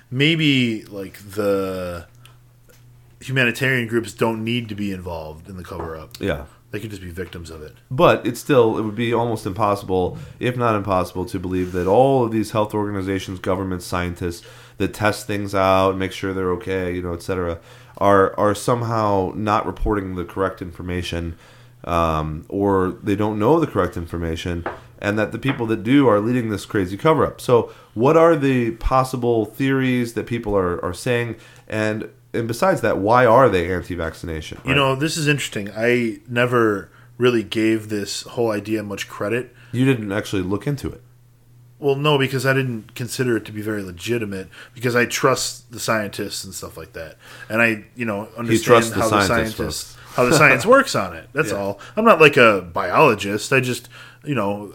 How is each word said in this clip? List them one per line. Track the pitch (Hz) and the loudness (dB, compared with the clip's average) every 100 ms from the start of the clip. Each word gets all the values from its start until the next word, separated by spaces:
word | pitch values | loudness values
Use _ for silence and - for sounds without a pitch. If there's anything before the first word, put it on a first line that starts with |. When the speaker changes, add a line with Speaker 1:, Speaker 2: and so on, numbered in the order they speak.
| - | -8
Speaker 1:
maybe, | 123 147 165 151 135 120 110 95 | 0 2 4 2 4 2 -2 -8
like, | 101 95 - 101 | -12 -12 -14 -12
the | 95 101 98 95 92 90 85 - - - - _ _ _ - - - - - | -2 0 2 0 -4 -6 -10 -14 -20 -20 -20 _ _ _ -20 -20 -20 -20 -18
humanitarian | - 131 120 113 131 131 113 | -4 2 2 2 0 0 0
groups | 117 110 | -2 -2
don't | - 117 110 | -2 0 0
need | 110 120 113 | -2 -4 -4
to | 101 | -6
be | 101 | -6
involved | 92 90 82 78 78 87 | -6 -8 -10 -10 -14 -16
in | 92 | -14
the | |
cover-up. | 85 90 82 80 78 - | -12 -10 -10 -10 -14 -6
Speaker 2:
Yeah. | 98 73 71 - - | -4 -4 -8 -20 -12
Speaker 1:
They | 107 | -10
could | 110 | -10
just | 98 | -12
be | 87 | -12
victims | 85 87 90 82 | -10 -10 -10 -14
of | 80 | -14
it. | 76 - - | -16 -18 -8
Speaker 2:
But | 131 165 113 - | 4 4 4 0
it's | 120 | -6
still, | - 131 113 87 | 2 4 4 2
it | |
would | 110 104 | -4 -2
be | 117 | -2
almost | 117 120 113 107 | 0 0 -2 -6
impossible, | 95 104 101 104 92 90 - - - | -2 0 0 0 -2 -2 -4 -14 -6
if | 120 123 | -4 0
not | 120 104 | 0 0
impossible, | 98 92 90 92 87 | 0 0 0 -6 -6
to | 95 | -6
believe | 90 92 90 | -4 -2 -2
that | 90 90 | -2 2
all | 110 135 135 | 4 6 4
of | 113 | 2
these | 110 101 | 0 -2
health | 110 107 107 | -2 -2 -2
organizations, | 104 98 92 95 101 92 | -4 -4 -4 -4 -4 -8
governments, | 101 92 95 90 - | -4 -2 -2 -6 -6
scientists | 90 90 85 87 - - - - - | -4 -4 -4 -6 -8 -16 -20 -18 -4
that | 95 | -4
test | - 104 101 - | 0 0 0 -6
things | 101 101 98 | -6 -2 2
out, | 95 95 95 95 | 4 4 4 0
make | 95 | -4
sure | - 98 | -4 -6
they're | 95 92 | -2 -2
okay, | 87 - 95 90 | -4 -4 -4 -4
you | 90 | -4
know, | 90 | -6
et | 85 | -8
cetera, | - 92 87 82 - - - - | -6 -4 -4 -6 -12 -20 -18 -2
are, | 101 98 95 - | 4 6 4 2
are | 104 101 | 0 0
somehow | - 120 117 117 104 101 92 90 | 0 -2 0 0 0 0 -2 -4
not | 104 107 - | 0 0 0
reporting | - 113 104 95 90 | -2 0 0 -2 -6
the | |
correct | 85 98 95 - | -6 -2 -2 -4
information, | 90 85 87 90 87 85 85 82 - - - - - | -12 -10 -6 -4 -4 -4 -6 -10 -18 -20 -20 -14 -2
um, | 85 82 78 78 76 - | 0 2 0 -2 -6 -6
or | 98 101 95 92 - | 0 2 2 0 -4
they | 107 98 | -4 0
don't | 107 107 | 0 2
know | 110 165 | 4 4
the | 151 | 2
correct | 104 90 - | 0 -2 -4
information, | 82 85 82 80 92 85 82 - - - | -8 -6 -4 -4 -4 -6 -8 -12 -18 -6
and | 104 107 | -4 -2
that | 104 | -2
the | 110 | -2
people | 135 139 113 | -4 -4 -2
that | 110 | -2
do | 107 143 127 | 2 4 6
are | 104 | 4
leading | 110 123 110 | 2 0 -2
this | 98 - | -4 -4
crazy | 107 90 98 | -2 -2 0
cover-up. | 160 151 90 - | 2 4 2 0
So | - 120 - - - 104 | 2 2 2 -8 -12 0
what | 131 160 | 4 6
are | 165 156 | 6 6
the | 139 127 113 | 2 2 0
possible | 113 - 131 131 127 120 113 107 | -2 0 0 0 -2 0 2 0
theories | - 135 135 131 123 113 | -2 0 2 2 0 -2
that | 107 - | -4 -4
people | 117 107 101 | -4 0 0
are, | 90 87 90 | 0 -2 -4
are | |
saying? | 90 131 120 117 - - - - | -4 -2 -2 -2 -8 -14 -20 -8
And, | 107 107 110 - - _ | -2 -2 -2 -6 -14 _
and | 113 117 | -4 -4
besides | 117 190 170 | 0 0 2
that, | 107 90 | 0 0
why | 101 123 120 | 4 6 8
are | 120 127 | 8 8
they | 92 85 | 4 0
anti-vaccination? | 90 85 87 80 - 87 78 - - | -2 -4 -6 -6 -6 -8 -8 -8 -10
Speaker 1:
You | 131 | -2
Speaker 2:
Right? | 139 | 0
Speaker 1:
know, | 135 135 | 2 0
this | 156 160 | -2 -2
is | 147 | -4
interesting. | 143 - 110 101 107 | -4 -8 -8 -8 -2
I | 120 123 117 101 - | 2 2 0 -6 -6
never | 120 123 123 110 98 82 - - - | 0 2 4 4 0 -6 -20 -16 0
really | 123 117 | 2 2
gave | 98 113 110 110 107 | 0 0 2 0 -2
this | 104 98 - | -6 -4 -8
whole | - - 117 | -8 -2 -2
idea | 104 101 107 | -2 -2 -4
much | 104 98 - | -4 -10 -10
credit. | - 104 120 127 - - | -6 -4 -4 -6 -16 -8
Speaker 2:
You | 117 131 | 0 2
didn't | 123 104 | 2 0
actually | 104 - 98 | -4 -2 -4
look | 90 101 147 | -2 -4 -4
into | 135 78 | -4 -6
it. | - - _ _ _ _ - - - | -10 -20 _ _ _ _ -20 -20 -4
Speaker 1:
Well, | 143 139 | -2 2
no, | 147 143 | 2 2
because | 135 131 131 | 2 0 2
I | |
didn't | 131 131 113 101 | 2 0 -4 -10
consider | - 120 - 127 110 | -10 -8 -2 0 0
it | 107 | -2
to | |
be | 107 | -8
very | 104 107 | -6 -6
legitimate, | 95 87 101 117 104 95 90 - - 120 | -8 -10 -4 -4 -4 -8 -10 -16 -20 -6
because | 123 120 | 0 2
I | 117 | 2
trust | - 139 127 - - - | 2 2 2 -2 -8 -16
the | 113 | -8
scientists | - 110 101 - 98 - | -2 -2 -2 -8 -8 -8
and | 98 | -12
stuff | 87 90 85 | -12 -14 -14
like | 80 | -16
that. | 87 78 - - - - | -14 -16 -18 -20 -20 -6
And | 110 | 0
I, | 117 107 - 123 | 2 0 -8 -8
you | |
know, | 113 101 110 | -6 -4 -8
Speaker 2:
He | 117 | -8
Speaker 1:
understand | 117 113 - | 0 0 6
Speaker 2:
trusts | 113 113 | 4 4
the | 104 | 0
Speaker 1:
how | 110 | 2
the | 104 | 2
Speaker 2:
scientists, | 98 117 110 - | 2 2 -2 -4
Speaker 1:
scientists, | 78 - - - | -6 -6 -12 -18
Speaker 2:
folks. | - - | -8 0
Speaker 1:
how | 123 | 4
the | 147 | 6
science | 147 127 185 | 6 6 6
Speaker 2:
<laughs> | |
Speaker 1:
works | 269 - | 4 4
on | 120 95 82 | -2 -4 -8
it. | - | -8
That's | 143 131 | -4 -2
Speaker 2:
Yeah. | 101 | -2
Speaker 1:
all. | 101 98 - - | -4 -6 -8 2
I'm | |
not, | 226 170 | 4 8
like, | 151 139 | 8 8
a | 117 98 | 6 6
biologist. | 87 98 92 113 151 104 98 107 - | -2 -4 0 4 4 4 -2 -4 0
I | 135 | 0
just, | 123 117 - - - - 147 | 0 -4 -8 -20 -20 -16 -6
you | 127 | -2
know, | 101 104 101 | -2 -4 -8